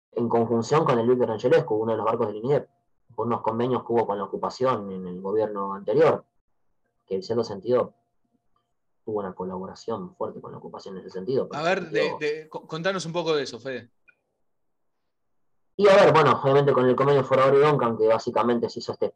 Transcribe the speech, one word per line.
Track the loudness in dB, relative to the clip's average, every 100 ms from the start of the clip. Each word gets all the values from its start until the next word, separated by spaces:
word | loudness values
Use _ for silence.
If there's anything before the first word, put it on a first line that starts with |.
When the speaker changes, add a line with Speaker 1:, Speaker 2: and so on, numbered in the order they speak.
| _
Speaker 1:
en | -6 0
conjunción | 0 0 0 0 0
con | 2 2
el | 2
Víctor | 2 0
Angelescu, | -2 2 2 2
uno | -2 -2
de | -2
los | -2
barcos | -2 -2
del | -4
inidep, | -2 -2 -2 _ _ _ _ -6
por | -4
unos | -2
convenios | -4 -2 -2 -2
que | 0
hubo | 0 0
con | -4
la |
ocupación | -6 -6 -6 -2 -2 -2 -6
en | -10 -10
el | -10
gobierno | -4 -2 -2 -4 -8
anterior, | -6 -2 2 4 2 -6 _ _ _ _ _ _ _ _
que | -8
en |
cierto | -4 -4
sentido | -4 -6 -2 0 -2 -8 _ _ _ _ _ _ _ _ _ _
tuvo | -8 -6
una | -6
colaboración | -8 -10 -10 -12 -12 -10 -10 -10
fuerte | -10 -10 -10
con | -16
la | -16
ocupación | -16 -16 -16 -16
en |
ese | -14
sentido, | -12 -4 -4
Speaker 2:
A | -4
Speaker 1:
pero | -4
Speaker 2:
ver, | -2 -2 -2
de, | -4
Speaker 1:
digo | -4 -4
Speaker 2:
de, | -6 -6 -10
co-, | -16 -12
contanos | -6 -6 -6
un | -6
poco | -6 -2
de | -2
eso, | -4 -10
Fede. | -12 -12 -14 _ _ _ _ _ _ _ _ _ _ _ _ _ _ _ _ _ _ 2
Speaker 1:
Y | 6
a | 8
ver, | 8
bueno, | 6 6 4
obviamente | 4 4 4
con | 4 4
el | 4
convenio | 4 2
Foro | 4 4
Obregón, | 6 6 6 4
que |
aunque | 0 2 2
básicamente | 2 0 0 0 0 -2
se | -6
hizo | -10
este, | -6 -6